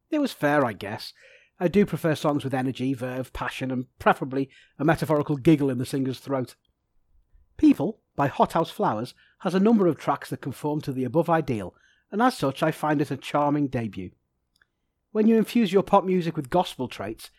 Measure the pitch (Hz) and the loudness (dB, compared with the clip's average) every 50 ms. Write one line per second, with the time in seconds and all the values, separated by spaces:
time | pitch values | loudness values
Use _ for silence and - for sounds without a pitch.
0 | _ _ - 302 285 233 - - - 143 143 151 135 117 104 90 - 98 107 113 | _ _ -2 -2 -2 -2 -2 -2 -2 0 2 2 2 0 -2 -6 -10 -10 -10 -10
1 | - - - _ - - - _ _ _ _ _ 185 175 165 208 202 - - 151 | -12 -16 -18 _ -20 -20 -20 _ _ _ _ _ -4 2 4 4 4 4 0 -2
2 | - 165 151 - - 156 147 143 123 135 139 131 127 135 127 - 127 131 139 120 | -2 -2 -2 0 0 0 -2 -2 -2 -2 -2 -2 -2 -2 -4 -2 -2 -4 -2 -4
3 | 123 127 127 131 127 - - - 139 127 - - 135 131 131 127 127 - _ _ | -6 -6 -6 -8 -8 -10 -10 -8 -8 -8 -6 -6 -6 -4 -4 -6 -6 -8 _ _
4 | - 214 180 - 170 135 127 135 131 - _ _ _ _ _ - 139 156 160 - | 0 0 2 2 -2 -4 -4 -4 -6 -6 _ _ _ _ _ -2 0 2 2 2
5 | 165 127 156 147 143 - 151 139 113 170 160 139 143 135 127 120 127 - - 139 | 0 0 0 0 0 -2 -4 2 4 6 6 6 4 0 0 -2 -4 -4 -4 -4
6 | 131 131 127 - - 131 135 131 123 - - _ _ _ _ _ _ _ _ _ | -2 -4 -4 -6 -6 -4 -4 -2 -4 -6 -10 _ _ _ _ _ _ _ _ _
7 | _ _ _ _ _ _ _ _ _ _ _ - - 302 269 - 139 190 - - | _ _ _ _ _ _ _ _ _ _ _ 4 6 6 6 6 2 -4 -4 -8
8 | _ _ _ - 143 139 - - 226 - - 175 165 - - - 208 175 175 175 | _ _ _ -2 -2 0 2 2 0 2 2 0 -2 -2 -4 -2 -2 0 0 -2
9 | 180 - - _ _ _ _ _ - 190 165 190 196 220 240 214 190 170 151 - | -4 -8 -10 _ _ _ _ _ -4 0 2 4 4 6 6 6 4 2 2 0
10 | - - 143 - - - 143 - - 143 120 - - 151 147 151 - 151 131 127 | -2 -2 -4 -4 -4 -8 -10 -8 -8 -10 -10 -6 -4 -4 -4 -4 -4 -6 -6 -4
11 | 127 123 113 160 165 165 165 165 156 - 123 107 95 87 - _ _ _ _ _ | -4 0 0 0 2 2 2 0 0 -2 -4 -4 -6 -8 -12 _ _ _ _ _
12 | _ _ - 202 233 254 - - - 139 135 - 170 160 151 - - 151 151 143 | _ _ -2 0 0 0 0 0 -2 -4 -2 0 -2 -2 -2 -2 -2 0 0 0
13 | 151 - 143 131 - - - 147 147 143 143 147 147 135 127 123 117 110 95 95 | 0 -2 -4 -8 -6 -4 -2 0 2 2 2 0 -2 -2 -2 -4 -6 -6 -8 -10
14 | 92 90 - _ _ _ _ _ _ _ _ _ _ _ _ _ _ _ _ _ | -12 -12 -16 _ _ _ _ _ _ _ _ _ _ _ _ _ _ _ _ _
15 | _ _ - 214 214 220 226 226 208 - - 240 233 180 175 202 185 - - 202 | _ _ 0 2 4 6 6 4 2 2 2 2 2 4 2 2 2 4 4 2
16 | 185 190 185 185 165 165 156 - 139 - - 175 180 - - - 127 113 - - | 4 2 0 0 0 -2 -4 -6 -6 0 0 0 0 0 -4 -6 -8 -8 -6 -8
17 | 101 101 113 110 - - _ | -10 -10 -10 -12 -16 -20 _